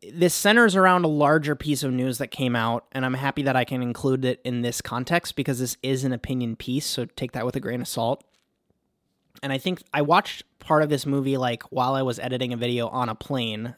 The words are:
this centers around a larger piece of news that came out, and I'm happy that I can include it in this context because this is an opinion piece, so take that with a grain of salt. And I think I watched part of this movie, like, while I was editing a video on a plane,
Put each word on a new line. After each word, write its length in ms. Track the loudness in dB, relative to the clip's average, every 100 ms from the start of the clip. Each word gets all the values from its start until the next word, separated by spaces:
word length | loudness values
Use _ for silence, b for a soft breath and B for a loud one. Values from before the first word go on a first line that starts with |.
this 320 | -12 0 2
centers 420 | 4 4 6 6 6
around 300 | 6 6 4
a 40 |
larger 460 | 4 4 4 2 -4
piece 260 | -2 -2
of 120 | 0
news 240 | 0 -2 -2
that 100 | -6
came 280 | -2 0 0
out, 300 | 0 -2 -4
and 140 | -4 -2
I'm 80 |
happy 280 | -2 -2 -2
that 120 | 0 2
I 80 |
can 180 | 0 -2
include 440 | -4 -2 0 2 0
it 160 | -2
in 180 | -4 -2
this 200 | -2 -4
context 540 | -6 -6 0 -2 -2 -6
because 240 | -4 -2
this 180 | -2 -4
is 220 | -2 -2
an 80 | -2
opinion 460 | -4 -4 -4 -4 -6
piece, 280 | -4 -4 -2
so 200 | -6 -6
take 260 | -6 -8
that 140 | -4 -4
with 100 | -4
a 60 |
grain 200 | -4 -6
of 60 | -6
salt. 360 | -2 -2 -2 _ _ _ _ _ _ _ _ _ _ _ -10
And 120 | -4
I 40 | -2
think 260 | -2 -4 -4
I 80 | 0
watched 420 | 4 4 2 -6 -16 _
part 240 | 2 2
of 60 | 4
this 160 | 0 0
movie, 320 | -2 0 0
like, 260 | 0 -2
while 320 | -6 -2 0 0
I 60 |
was 180 | -2 -2
editing 320 | -4 -4 -4
a 60 | -4
video 320 | -2 -2 -2
on 180 | -2 -4
a 80 | -4
plane, 600 | -4 -4 -4 -6 -8